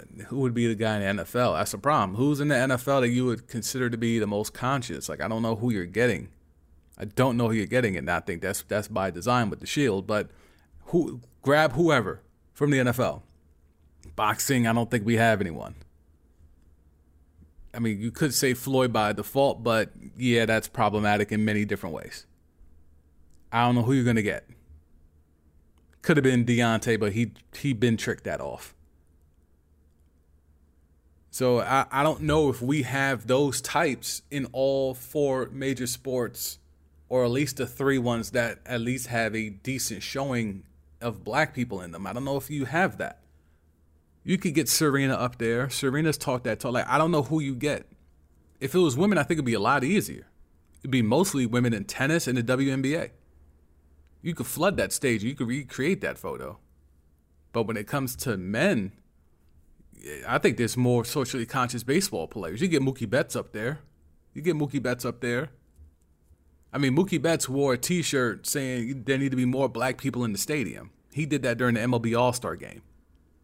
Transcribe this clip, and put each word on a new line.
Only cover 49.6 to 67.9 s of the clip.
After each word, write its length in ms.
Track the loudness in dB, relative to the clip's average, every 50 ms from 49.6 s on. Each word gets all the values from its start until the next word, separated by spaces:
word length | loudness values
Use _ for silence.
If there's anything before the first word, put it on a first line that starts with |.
| 4 4 4 4 4
easier. 440 | 2 2 2 0 0 -6 -12 -16 _ _ _ -20 _ _ _ _ _ -20 -12
It'd 100 | -6 0
be 140 | 2 2 4
mostly 420 | 4 4 4 4 4 2 0 0
women 280 | 2 2 2 2 2 2
in 120 | 0 -4
tennis 420 | -6 -4 -2 0 2 2 2 0 0
and 100 | 0 0
the 60 | 0
W 280 | 2 2 2 2 2
N 100 | 0 0
B 140 | 0 0 -2
A. 160 | -2 -4 -6 -10 -16 _ _ _ -20 -20 _ _ _ _ _ _ _ _ _ _ _ -20 _ _ _ -6
You 120 | -6 -4
could 100 | -4 -6
flood 320 | -6 -2 0 0 2 2 2
that 160 | 0 0 -2
stage. 300 | -2 0 2 0 2 0
You 100 | -2 -4
could 140 | -4 -4 -4
recreate 540 | -4 -4 -6 -8 -6 -2 0 0 0 0
that 180 | -2 -6 -6 -6
photo. 400 | -8 -10 -8 -8 -10 -12 -12 -14 _ _ _ _ _ _ _ _ _ _ _ _ _ _ _ _ _ _ -4
But 100 | -2 -2
when 120 | -2 -2
it 120 | -6 -6 -4
comes 280 | -4 -2 -2 -4 -6 -6
to 200 | -4 -4 -2 -2
men, 540 | -2 -2 0 2 2 2 2 2 0 -4 -8 -14 -20 _ _ _ _ _ _ _ _ _ _ _ _ _ -20 _ -20 -20 -20 -20 -16 -14 -14 -12 -6 -4
I 100 | -2 2
think 200 | 2 2 2 2
there's 200 | 0 -2 0 0
more 260 | 2 2 2 2 0
socially 440 | -2 -2 -2 -2 -2 -2 -6 -6 -4
conscious 340 | -2 -2 -2 -2 -2 -6
baseball 460 | -2 0 0 0 0 -2 -4 -6 -6 -6
players. 340 | -8 -8 -8 -6 -4 -2
You 60 | -2 2
get 160 | 2 2 2
Mookie 260 | 0 -2 -4 -4 -2
Betts 260 | 0 0 -2 -2 -4
up 160 | -8 -8 -6
there. 280 | -8 -6 -6 -6 -6 -6 -12 -20 _ _ _ -20 _ _ _ _ -14
You 80 | -6 -2
get 120 | -2 0
Mookie 280 | 0 -2 -2 -2 -2 -2
Betts 220 | -2 -4 -2 -4
up 160 | -6 -6 -6
there. 280 | -4 -4 -4 -4 -4 -6 -10 -20 _ _ _ -20 -20 -20 _ _ _ _ _ _ _ _ -20 _ _ _ _ _ _ _
I 60 | -4 0
mean, 180 | 0 2 4
Mookie 240 | 4 2 2 2 0
Betts 300 | 2 2 0 0 0 -2
wore 240 | -2 0 2 2 2
a 40 | 0
t-shirt 640 | 0 -2